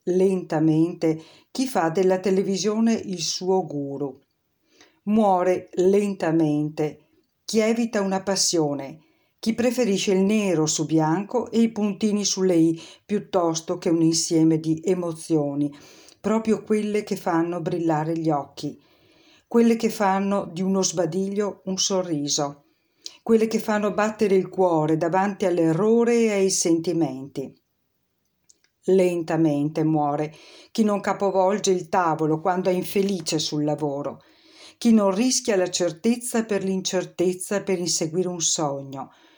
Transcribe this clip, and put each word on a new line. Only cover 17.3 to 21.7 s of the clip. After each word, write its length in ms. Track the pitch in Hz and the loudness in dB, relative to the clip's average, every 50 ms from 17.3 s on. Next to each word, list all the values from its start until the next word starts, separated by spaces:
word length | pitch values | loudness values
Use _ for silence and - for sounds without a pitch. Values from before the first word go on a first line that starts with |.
| 170 165 165 170 175 180 | 0 0 0 0 -2 -4
brillare 560 | 160 175 180 170 165 165 160 151 156 160 165 165 | -4 -4 -4 -2 0 0 0 0 0 -2 -4 -2
gli 120 | 160 160 | 0 0
occhi, 480 | 151 143 135 - - - - 147 - - _ _ _ _ _ _ _ _ _ _ _ _ _ - | 0 0 -2 -6 -12 -10 -10 -10 -10 -10 _ _ _ _ _ _ _ _ _ _ _ _ _ -2
quelle 300 | - 233 233 233 226 226 | 2 4 4 4 4 2
che 120 | - 220 | 0 -4
fanno 560 | 220 - 208 190 190 196 196 196 202 202 - - | -2 0 0 0 2 0 0 0 -2 -2 -4 -4
di 100 | 165 165 | -6 -4
uno 200 | 190 190 190 190 | -2 0 0 0
sbadiglio 800 | 190 185 - 175 175 165 165 190 196 196 202 202 208 196 190 - - | 0 0 0 0 -2 0 0 -2 -4 -4 -2 -2 -4 -4 -4 -8 -8
un 120 | 190 | -8